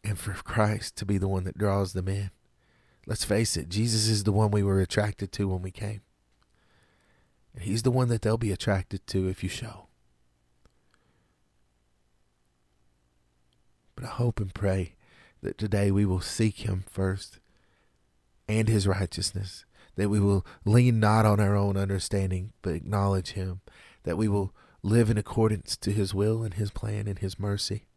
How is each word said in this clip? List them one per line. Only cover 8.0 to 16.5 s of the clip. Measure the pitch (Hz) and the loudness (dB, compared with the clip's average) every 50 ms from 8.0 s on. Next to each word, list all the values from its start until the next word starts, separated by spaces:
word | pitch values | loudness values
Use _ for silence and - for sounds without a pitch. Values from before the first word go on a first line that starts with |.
| 127 120 | 2 2
that | 120 110 | 0 0
they'll | - 110 110 | 2 0 0
be | 113 113 104 | 2 0 -2
attracted | 95 - - - 101 95 92 _ - 92 _ | -4 -2 0 0 0 0 -2 _ -8 -10 _
to | - - 98 95 92 | -4 -2 0 0 0
if | 92 - - | -4 -4 -6
you | |
show. | 90 - - - - - - - _ _ _ _ _ _ _ _ _ _ _ _ _ _ _ _ _ _ _ _ _ _ _ _ _ _ _ _ _ _ _ _ _ _ _ _ _ _ _ _ _ _ _ _ _ _ _ _ _ _ _ _ _ _ _ _ _ _ _ _ _ _ _ _ _ _ _ _ _ _ _ _ _ _ _ _ _ _ _ _ _ _ | -6 -6 -8 -10 -12 -14 -16 -20 _ _ _ _ _ _ _ _ _ _ _ _ _ _ _ _ _ _ _ _ _ _ _ _ _ _ _ _ _ _ _ _ _ _ _ _ _ _ _ _ _ _ _ _ _ _ _ _ _ _ _ _ _ _ _ _ _ _ _ _ _ _ _ _ _ _ _ _ _ _ _ _ _ _ _ _ _ _ _ _ _ _
But | - 123 | -14 -12
I | - | -10
hope | - - 120 120 113 - | -4 -2 -2 0 0 -2
and | 104 92 - | -6 -6 -6
pray | - 101 98 95 95 90 - - _ _ _ _ - - - _ _ | -2 -2 0 0 0 -2 -4 -8 _ _ _ _ -20 -20 -20 _ _
that | - - - | -8 -8 -6
today | - 107 104 107 101 101 101 | -4 -2 0 2 2 2 4
we | 98 101 104 | 4 4 4
will | 98 92 92 | 4 2 0
seek | - - - - 113 110 | -2 -6 -2 0 0 0